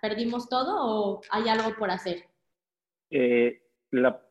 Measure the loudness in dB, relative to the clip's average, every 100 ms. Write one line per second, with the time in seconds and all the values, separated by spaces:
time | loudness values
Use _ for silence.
0 | -4 -2 -4 -4 -2 -2 -2 -2 -2 0
1 | -2 -4 -4 -2 0 0 0 -2 -4 -4
2 | -6 -8 -12 _ _ _ _ _ _ _
3 | -4 2 4 4 2 0 _ _ _ 2
4 | 2 0 _